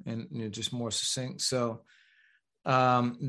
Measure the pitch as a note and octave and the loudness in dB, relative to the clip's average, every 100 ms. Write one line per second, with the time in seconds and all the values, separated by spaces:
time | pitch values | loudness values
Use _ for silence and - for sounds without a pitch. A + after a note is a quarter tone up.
0 | - A2+ - C3 A2 G#2+ A2+ B2 A#2 - | -6 -6 -6 -6 -6 -4 -4 -4 -2 -2
1 | - C3 B2+ B2+ - B2+ A#2+ A#2 _ _ | -2 -4 -6 -4 -2 0 0 -4 _ _
2 | _ _ _ _ _ _ - C3 B2+ B2 | _ _ _ _ _ _ 2 6 6 6
3 | B2 A#2+ | 2 -2